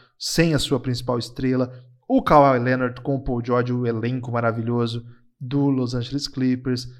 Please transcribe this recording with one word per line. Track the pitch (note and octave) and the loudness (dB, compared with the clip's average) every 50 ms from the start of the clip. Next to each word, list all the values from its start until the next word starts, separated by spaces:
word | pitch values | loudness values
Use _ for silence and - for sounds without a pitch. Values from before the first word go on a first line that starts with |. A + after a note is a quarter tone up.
| - _ _ _ | -20 _ _ _
sem | - - - - E3 E3+ D#3 | -8 -2 0 2 4 4 2
a | C3 | 2
sua | - - D3 B2 | 0 0 -2 -2
principal | B2 C3 B2 A#2 - - B2 A#2+ | 0 -2 -4 -4 -4 -4 -4 -4
estrela, | A#2 - - - C3 B2+ C3 B2+ B2+ B2+ - - - - _ _ _ - | -4 -6 -8 -4 -2 0 0 0 0 -2 -4 -10 -20 -20 _ _ _ 0
o | C4 C4 | 0 0
Kawhi | - - D#3+ D3 C#3+ C#3 C3 A#2+ | 4 6 6 8 8 8 6 4
Leonard | A#2+ B2+ B2+ B2+ B2+ B2 A#2+ - | 2 0 0 0 0 -2 -4 -6
com | - D3 C#3 | -4 -4 -4
o | C3 - | -2 -2
Paul | D3 B2+ A#2+ A#2 | -2 -4 -2 0
George, | B2+ B2 B2 B2 B2 | 0 0 2 2 0
o | B2 B2 B2 | -2 -2 -2
elenco | A#2 A#2 A2+ A2+ A#2+ B2+ C3 A#2+ B2 | -2 -2 -2 -2 -2 -2 -4 -4 -4
maravilhoso | A#2+ A#2+ A#2 A2+ A2 A#2 A2+ A#2 A#2+ A#2+ A#2 A#2 A#2 A#2 - - - - _ _ _ _ | -2 0 0 0 0 -2 -2 -2 0 0 0 -2 -2 -6 -10 -12 -18 -20 _ _ _ _
do | C#3 B2 C3+ C#3+ C#3+ C#3+ | -8 -4 -2 0 2 2
Los | C3+ C3 B2+ A#2+ B2+ | 2 0 0 -2 -2
Angeles | B2 A#2+ - C3+ C#3+ - - | -4 -4 -4 -6 -6 -6 -6
Clippers, | - C3 C3 B2+ B2+ B2 B2+ C3 B2+ B2 - - - - | -4 -2 0 0 0 0 -2 -4 -4 -4 -6 -10 -16 -20